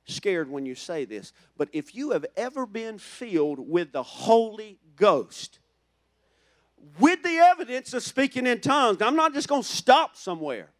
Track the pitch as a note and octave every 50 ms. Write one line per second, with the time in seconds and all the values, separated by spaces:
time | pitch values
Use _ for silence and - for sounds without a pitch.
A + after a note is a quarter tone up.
0 | _ - - - - G3+ F#3 E3 D3+ C3 C#3+ C#3+ C3+ C3 B2+ - - - E3+ D#3
1 | C3 G#2 G#2+ G2+ - - - _ _ _ _ - D3 - - D#3 D3 - - A#3+
2 | C#4+ - - D#3 D3 - - G3 A#3 B3+ D4 C4+ B3+ G#3 G3+ A3+ A3+ A3+ G#3+ G3
3 | - - - - B3 A#3 F3+ D#3 D3 D3+ C#3+ C3 B2 C#3 D#3+ F3 E3+ C#3 - C3+
4 | A#2+ - - - - - A3+ A#3 A3+ A3 G#3 G#3 G#3+ G#3+ F#3+ _ _ D#3+ D3 D3+
5 | G3+ G3+ D#3+ C3 - - - - - - _ _ _ _ _ _ _ _ _ _
6 | _ _ _ _ _ _ _ _ _ _ _ _ _ _ _ _ - D3 D3 D#3+
7 | A#3+ E4 F4+ - - F4 E4 E4 E4+ F4+ F4+ E4+ D#4+ A3+ B3 C4 - - B3 B3
8 | - - - C4 C#4 C4 - B3+ B3 B3+ A#3+ G#3 - - C#4 D4 E4 C#4+ G3 -
9 | G#3+ A3+ D4 D#4+ D#4+ D#4+ C4+ C#4+ - - C#4+ C4+ G3+ - - - - B3+ B3+ D#4
10 | D#4 - - - - F#3+ F3 D#3+ D#3 C#3+ B2 G2+ D#2+ D2 _